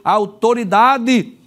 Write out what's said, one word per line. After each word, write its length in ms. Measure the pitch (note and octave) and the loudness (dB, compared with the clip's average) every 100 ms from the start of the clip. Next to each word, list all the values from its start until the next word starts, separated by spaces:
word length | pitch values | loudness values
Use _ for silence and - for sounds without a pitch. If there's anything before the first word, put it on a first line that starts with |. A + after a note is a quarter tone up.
autoridade 1300 | - G#3 G3+ G#3 A3+ A#3+ G#3+ G3+ A#3+ C4+ A#3 B3+ E3 - | -2 -2 -2 -4 -2 -2 0 2 2 2 0 0 -2 -10